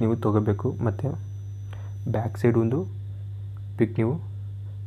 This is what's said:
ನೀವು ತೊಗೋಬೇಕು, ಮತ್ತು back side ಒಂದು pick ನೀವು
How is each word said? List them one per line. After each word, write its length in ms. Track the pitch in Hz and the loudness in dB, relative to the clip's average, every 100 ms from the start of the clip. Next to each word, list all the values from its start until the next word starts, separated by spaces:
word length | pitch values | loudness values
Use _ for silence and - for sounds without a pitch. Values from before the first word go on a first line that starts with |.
ನೀವು 120 | 113 113 104 | 2 4 4
ತೊಗೋಬೇಕು, 420 | 107 104 101 127 98 117 | 4 4 2 0 0 0
ಮತ್ತು 220 | 98 - - - - - - - - - - - 113 | 0 -2 -2 -6 -8 -8 -8 -8 -8 -8 -6 -2 0
back 240 | 110 - | 0 2
side 140 | 120 113 113 | 4 6 4
ಒಂದು 140 | 135 190 - - - - - - - - - | 2 -2 -6 -8 -8 -8 -8 -10 -10 -4 2
pick 160 | 107 120 | 2 4
ನೀವು 140 | 113 160 - - - - - - | 2 0 -4 -8 -8 -8 -8 -8